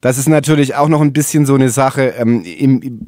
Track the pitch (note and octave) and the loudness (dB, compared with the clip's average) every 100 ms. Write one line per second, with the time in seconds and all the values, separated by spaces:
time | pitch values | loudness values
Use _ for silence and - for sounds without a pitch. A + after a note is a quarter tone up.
0 | B2+ B2+ C3+ D#3 C3+ D3+ C3+ C3+ D3 D#3 | -2 -2 2 2 2 0 0 0 0 2
1 | D3 C#3 D3 D#3 C#3 C#3 C3 A#2+ C3 C#3 | 2 0 -2 0 2 2 2 2 -2 0
2 | C3 A#2+ A#2 A#2 F2 E2 C3+ C3 C3 A2+ | -2 -2 -2 -2 -4 -2 0 0 -2 -14